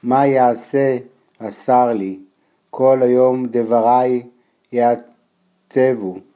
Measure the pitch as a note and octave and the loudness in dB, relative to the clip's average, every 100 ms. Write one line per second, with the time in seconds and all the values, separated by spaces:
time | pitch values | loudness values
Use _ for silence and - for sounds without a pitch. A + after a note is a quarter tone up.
0 | A#2+ C3 C#3+ C3+ B2 A#2 - C#3 C#3 B2+ | 0 0 2 2 2 0 -4 -2 0 -2
1 | B2+ _ _ _ A2 G2+ - B2+ B2 A2+ | -8 _ _ _ -14 -12 0 2 2 0
2 | F#2+ F#2+ - _ _ _ _ - C3 C3 | -6 -10 -16 _ _ _ _ -2 0 2
3 | B2+ B2 B2+ B2+ B2 A#2+ A2+ A#2 A2+ B2 | 2 2 2 0 -4 -4 -2 0 2 2
4 | B2+ B2 A#2+ _ _ _ _ B2 A#2+ A#2+ | 0 -4 -6 _ _ _ _ -2 0 0
5 | - _ _ _ _ _ _ - C3 B2 | -6 _ _ _ _ _ _ 0 0 0
6 | G2 F#2 - | -6 -10 -18